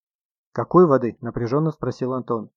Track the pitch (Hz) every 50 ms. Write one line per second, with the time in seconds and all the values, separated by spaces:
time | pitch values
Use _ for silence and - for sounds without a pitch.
0 | _ _ _ _ _ _ _ _ _ _ - - 113 - - 175 185 160 135 127
1 | 120 113 - _ - 117 - - 120 113 123 147 160 160 147 _ - 127 120 -
2 | 139 123 131 127 120 - 120 113 104 - _